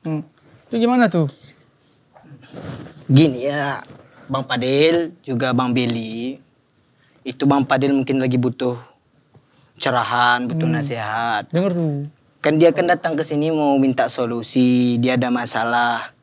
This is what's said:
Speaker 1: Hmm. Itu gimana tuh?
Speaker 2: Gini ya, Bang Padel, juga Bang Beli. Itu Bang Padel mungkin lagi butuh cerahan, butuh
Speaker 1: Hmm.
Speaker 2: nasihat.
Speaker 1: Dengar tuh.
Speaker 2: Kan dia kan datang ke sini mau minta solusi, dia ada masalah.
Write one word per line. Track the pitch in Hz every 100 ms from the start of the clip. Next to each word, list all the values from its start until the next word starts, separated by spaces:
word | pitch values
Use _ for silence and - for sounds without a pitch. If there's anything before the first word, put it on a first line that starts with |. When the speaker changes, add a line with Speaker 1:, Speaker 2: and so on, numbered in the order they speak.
Speaker 1:
Hmm. | 165 156 147 _ _ - _
Itu | 233
gimana | 233 247 226
tuh? | 170 147 - - - _ _ _ _ _ - 156 - - - - - - - -
Speaker 2:
Gini | 135 160 127 135
ya, | 143 143 131 - - - - -
Bang | 135
Padel, | 131 131 127 135 156 165 165 175
juga | - 123 131
Bang | 123 127
Beli. | 123 123 117 113 113 123 139 _ _ _ _ _ _ _ _
Itu | 131 127
Bang | 139 143
Padel | 135 135 139
mungkin | 139 131 135
lagi | 131 127
butuh | 123 123 127 123 - _ _ _ _ _ _ _ _ _
cerahan, | - 123 107 120 120 123
butuh | 123 160 160
Speaker 1:
Hmm. | 156
Speaker 2:
nasihat. | 143 117 107 110 117 107 -
Speaker 1:
Dengar | 160 196
tuh. | 175 160 143 143 _ _ _
Speaker 2:
Kan | 151 156
dia | 170
kan | 160
datang | 175 165 170 156
ke |
sini | 156 147 151
mau | 156 147 139
minta | 135 127 123
solusi, | - 120 117 113 131 127 123 123 120
dia | 123 127
ada | 123
masalah. | 123 123 117 117 120 120 117 - _